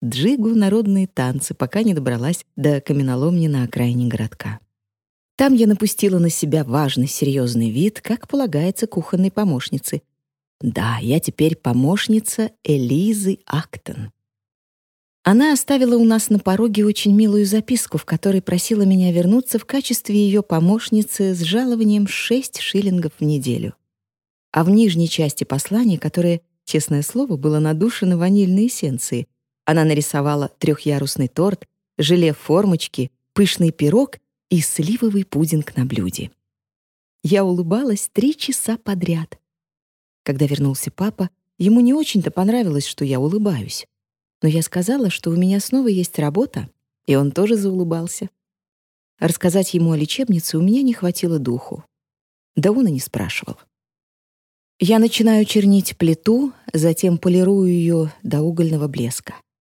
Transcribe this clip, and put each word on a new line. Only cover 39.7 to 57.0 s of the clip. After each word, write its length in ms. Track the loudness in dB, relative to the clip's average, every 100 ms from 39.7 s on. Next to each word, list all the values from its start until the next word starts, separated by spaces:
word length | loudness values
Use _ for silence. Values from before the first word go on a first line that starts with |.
| _ _ _ _ _
Когда 220 | -6 -2 0
вернулся 440 | 0 -2 -2 -8
папа, 400 | -4 -6 -4 -6 -6 _ _
ему 240 | 2 4
не 120 | 4
очень-то 380 | 2 0 -2 -2
понравилось, 560 | -2 0 0 0 -2 -4
что 160 | -6
я 160 | -4 -2
улыбаюсь. 640 | -2 0 -2 -2 -6 -12 -14 _ _ _ _ _
Но 60 | 0
я 140 | 0
сказала, 480 | -2 -4 -2 0 -2
что 200 | -2 -2
у 60 | 0
меня 240 | 2 0
снова 280 | 0 0 2
есть 300 | 0 -2 -2
работа, 520 | -2 0 -2 -4 -10 _ _ _ 0
и 100 | 2
он 160 | 2
тоже 240 | 0 0 0
заулыбался. 720 | 0 -2 -2 -4 -6 -10 -12 _ _ _ _ _ _ _ _ _
Рассказать 540 | -2 0 0 0 0
ему 180 | 0 2
о 60 | 0
лечебнице 600 | -2 -4 0 0 0 0
у 40 |
меня 200 | 2 2
не 120 | 2
хватило 460 | 0 -2 -2 -2 -2
духу. 440 | -2 -4 -6 -14 -16 _ _ _ _ _ _ 0
Да 160 | 2
он 160 | 2 2
и 40 |
не 80 | 0
спрашивал. 580 | -4 -6 -6 -8 -12 -16 _ _ _ _ _ _ _ _ _ _ _ _
Я 200 | 2 4
начинаю 460 | 4 4 4 4 4
чернить 520 | 2 4 4 2 0
плиту, 560 | 0 2 2 0 0 -6 -6
затем 460 | 0 0 2